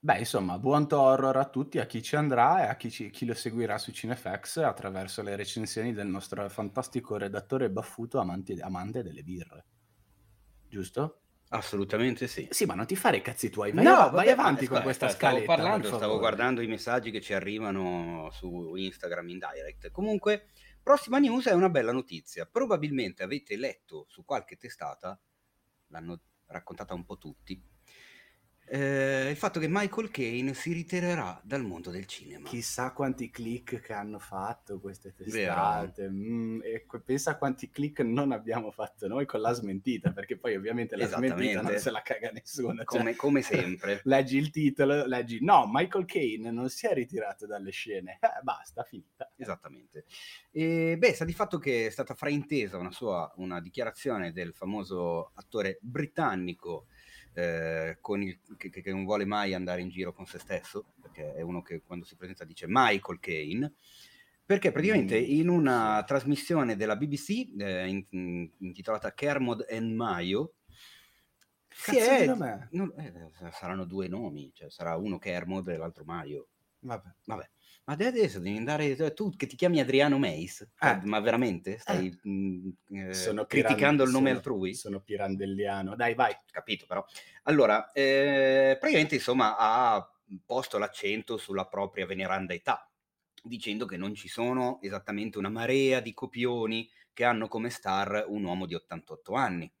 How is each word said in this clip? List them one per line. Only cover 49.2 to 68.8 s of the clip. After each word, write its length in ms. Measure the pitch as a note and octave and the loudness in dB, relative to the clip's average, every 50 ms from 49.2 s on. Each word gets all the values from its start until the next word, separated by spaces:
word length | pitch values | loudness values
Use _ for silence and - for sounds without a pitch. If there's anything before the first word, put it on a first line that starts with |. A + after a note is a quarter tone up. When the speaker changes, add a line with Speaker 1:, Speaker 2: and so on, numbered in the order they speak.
| - - _ | -16 -16 _
Speaker 2:
Esattamente. 680 | _ C3 A2+ F2+ E2+ _ D#2 C#2 B1+ A#1+ _ _ D#2 - _ - - - - - - _ _ | _ -8 -8 -8 -10 _ -20 -20 -20 -20 _ _ -20 -20 _ -20 -20 -18 -18 -20 -20 _ _
E, 460 | _ D#3 D#3+ E3 E3 E3 E3 E3 E3 E3+ | _ -2 -2 0 0 2 2 0 0 4
beh, 140 | F3 B3 E3 | 4 4 4
sta 120 | - E3 | 4 -2
di 100 | E3 E3+ | -4 -2
fatto 240 | - G#3+ - - E3 | -2 -2 -2 -2 -4
che 280 | - C#3+ B2+ A#2 A2+ | 0 0 2 2 0
è 40 | A2+ | 0
stata 240 | G#2 - C3+ - C3+ | -2 -4 -6 -6 -6
fraintesa 640 | - - C#3+ D3 D3 C3+ C#3+ D3+ C#3+ A2+ G2 F2+ F#2 | -6 -4 -2 -2 -2 -2 -2 -2 -2 -2 -2 -4 -6
una 140 | F2+ F2+ F2+ | -8 -8 -8
sua, 380 | - B2+ A2+ F#2+ F2 D#2 D2+ - | -6 -4 -2 -2 -2 -2 -6 -8
una 240 | - F#2 F#2 F2+ F2 | -10 -8 -6 -6 -8
dichiarazione 720 | E2+ F2 - - A#2+ A2+ - - - C#3 A#2+ G#2 F#2 E2+ E2 | -8 -10 -6 -6 -6 -6 -6 -6 -4 -4 -2 -2 -4 -6 -6
del 220 | F2+ F2+ E2+ E2 | -6 -8 -8 -8
famoso 800 | - - F#2 G2+ G#2+ G2 F2+ F#2+ F2+ F2 E2+ E2+ E2 E2 - _ | -10 -8 -6 -6 -6 -6 -6 -4 -2 -2 0 0 -2 -4 -6 _
attore 440 | - - _ - A#2 G2+ F#2+ F#2+ - - | -20 -20 _ -4 -2 -2 -2 -4 -6 -10
britannico, 1040 | A#2 A#2+ C#3+ D3 C#3+ _ - D#3+ C3 G2+ F#2 F#2 F2+ F2 - - F2 E2+ D2+ - _ _ - - - - - - - _ | -10 -6 -4 -4 -4 _ 0 0 0 0 -2 -4 -6 -6 -8 -8 -8 -8 -8 -10 _ _ -20 -20 -20 -20 -20 -20 -16 _
eh, 640 | - F2 E2+ E2 E2 E2 E2 E2 D#2+ D#2+ D#2+ E2 - | -4 -2 -2 -2 -2 -4 -4 -4 -4 -4 -4 -6 -10
con 220 | _ - G#2 G2+ G2+ | _ -4 -4 -2 -2
il, 180 | F#2+ F2 _ _ _ G#2 | -4 -8 _ _ _ -20
che, 140 | - - G2 | -14 -14 -14
che, 120 | - G2 E2+ | -14 -12 -8
che 80 | G2+ | -6
non 140 | F#2+ G2 F#2+ | -4 -4 -2
vuole 200 | F#2 G#2+ G#2 G2+ | 0 0 0 0
mai 300 | G2 G#2 G#2 G2+ G2 F#2+ | 0 0 -2 0 0 -2
andare 260 | F2+ F#2 F2+ F2+ F2+ | -4 -4 -4 -4 -4
in 100 | F2+ F#2 | -6 -8
giro 220 | F2 F#2 F#2 F2 F2 | -6 -6 -6 -8 -8
con 140 | - F#2+ | -12 -16
se 120 | - - F2 | -14 -14 -16
stesso, 560 | - - G2+ F2 - - - G2+ - _ _ _ | -10 -6 -6 -6 -6 -8 -12 -12 -12 _ _ _
perché 340 | - - - - D2+ D2+ C#2+ | -20 -20 -16 -12 -10 -10 -8
è 60 | D2+ E2 | -8 -6
uno 200 | E2+ F2+ F2 E2+ | -6 -6 -6 -8
che 200 | - F2 D#2+ - | -8 -12 -12 -12
quando 220 | _ F2+ F2 E2+ | _ -14 -14 -14
si 120 | - - | -14 -18
presenta 280 | _ F#2 F2+ F#2+ - F2 | _ -16 -16 -16 -16 -16
dice 220 | D#2+ E2 - - E2+ | -18 -16 -14 -8 0
"Michael 520 | G2 C3 C3 A#2 G#2 G2 - - F2+ E2+ | 4 4 6 6 4 2 0 -4 -10 -8
Caine", 540 | - - F2 D#2 D2+ D2+ E2+ A2 C#3 D3+ - _ _ - - - - - - _ - _ _ _ _ | -6 -4 -4 -4 -2 -2 -2 -2 -2 -4 -6 _ _ -20 -20 -20 -20 -20 -20 _ -20 _ _ _ _
perché 280 | _ G3 G3 - F#3 - | _ 2 4 4 2 0
praticamente 460 | C#3+ D#3 G3 A3 D#3+ A#2+ F#2+ G#2 A2 | 2 2 4 4 4 4 4 2 2
Speaker 1:
Mm, 0 | |
Speaker 2:
in 300 | B2 - C#3 D3+ E3 F3 | 2 4 2 2 4 4
una 500 | F3 F3 D#3+ C#3 B2+ A#2+ A2+ A2 G#2+ G#2+ | 4 6 6 6 4 4 4 4 2 2
Speaker 1:
sì. 60 | G#2 | 2
Speaker 2:
trasmissione 720 | - C#3+ C#3 B2 C#3 D3 C#3+ - - F3 D#3+ C#3 A#2+ A2 | 2 0 0 2 2 0 0 0 0 2 2 2 2 0
della 200 | G2 G#2+ G#2+ A2 | 0 2 0 0
B 100 | G#2 C#3+ | 0 0
B 80 | D3+ C#3+ | -4 -4
C, 360 | C#3+ - - G3+ A#3 B3+ - - G2+ | -6 -4 -4 -4 -4 -4 -6 -6 -6
eh, 280 | G2+ G2 F#2 F2+ F#2 | -4 -2 -2 -2 -2
in-, 200 | F#2 F#2+ G2 F#2+ _ | -2 -2 -2 -4 _
in-, 400 | - F#2 F#2 F2+ F2 F2 E2+ D#2+ _ _ | -6 -6 -4 -2 -4 -4 -6 -8 _ _
intitolata 520 | F#2+ F#2 F2 - | -12 -10 -10 -10